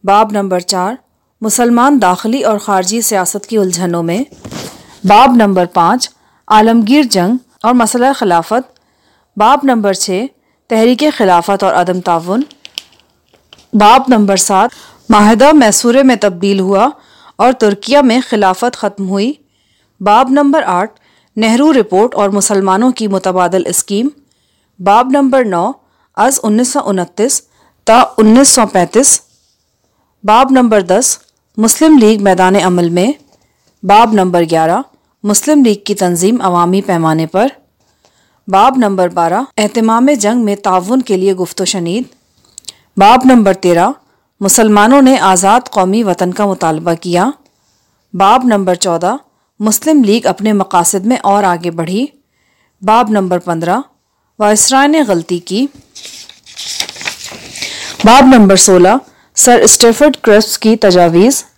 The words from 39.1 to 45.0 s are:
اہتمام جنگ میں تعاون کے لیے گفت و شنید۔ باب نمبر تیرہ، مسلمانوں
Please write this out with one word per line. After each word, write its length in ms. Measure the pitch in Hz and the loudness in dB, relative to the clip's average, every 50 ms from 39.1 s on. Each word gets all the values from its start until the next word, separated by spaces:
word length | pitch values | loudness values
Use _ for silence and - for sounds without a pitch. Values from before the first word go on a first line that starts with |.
| 175 175 165 165 175 214 269 - _ | -2 -2 -2 -2 -2 -4 -6 -6 _
اہتمام 540 | - 208 202 - 240 226 220 226 233 254 277 302 240 | -4 -4 -4 -2 -2 -2 0 0 0 2 0 0 0
جنگ 240 | - 202 233 247 233 | -2 -2 -2 -2 -2
میں 120 | 208 202 | -2 -4
تعاون 460 | 196 - 202 185 185 175 190 240 269 | -4 -4 -2 -2 -2 -2 -2 -4 -4
کے 140 | 247 - 202 | -2 -2 -4
لیے 180 | 185 185 196 190 | -2 0 -2 -2
گفت 260 | 180 180 170 - - | -2 -6 -8 -6 -8
و 40 | 190 | -6
شنید۔ 400 | 175 - 190 170 170 180 226 254 - _ _ _ _ _ _ _ _ _ - _ - _ _ _ _ _ | -6 -6 -6 -6 -6 -6 -6 -8 -10 _ _ _ _ _ _ _ _ _ -20 _ -20 _ _ _ _ _
باب 240 | - 196 208 240 254 254 | 4 4 6 6 6 4
نمبر 280 | 262 254 240 208 196 | 4 4 4 2 2
تیرہ، 360 | 185 190 - 180 175 170 175 220 285 _ _ _ _ _ _ _ _ _ | -2 0 0 0 2 2 0 -2 -2 _ _ _ _ _ _ _ _ _
مسلمانوں 600 | 202 190 - - 226 220 208 208 208 226 262 285 | -4 -2 0 0 2 2 4 4 4 4 4 4